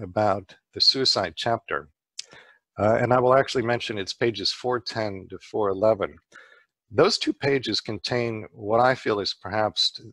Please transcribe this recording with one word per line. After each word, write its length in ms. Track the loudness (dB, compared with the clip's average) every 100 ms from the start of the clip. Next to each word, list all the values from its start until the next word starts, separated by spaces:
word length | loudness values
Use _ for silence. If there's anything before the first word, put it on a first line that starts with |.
about 540 | -6 2 2 2 -4 -20 _
the 80 | 0
suicide 540 | 2 4 2 2 0 -2
chapter, 500 | -2 -2 -2 -6 -6 _ _ -18 -18 -20 -20 _ _ 0
uh, 200 | 2 4
and 140 | 4
I 60 | 4
will 140 | 6 4
actually 280 | 4 0
mention 340 | 0 -2 -4 -6
it's 160 | -8
pages 380 | -2 -2 0 -4
four 280 | -4 -4 -4
ten 480 | -4 -4 -4 -6 -12
to 100 | -18
four 300 | -8 -2 0
eleven. 480 | 2 2 2 -2 -8 _ -20 -20 _ _ _ _ 2
Those 220 | 2 2
two 160 | -4
pages 480 | -2 0 0 -2 -4
contain 640 | -4 -8 -4 -2 -2 -6 -10
what 280 | -12 -2 2
I 140 | 4
feel 260 | 2 0 -2
is 140 | -2
perhaps 680 | -8 -6 -2 -2 -2 -4 -4 -18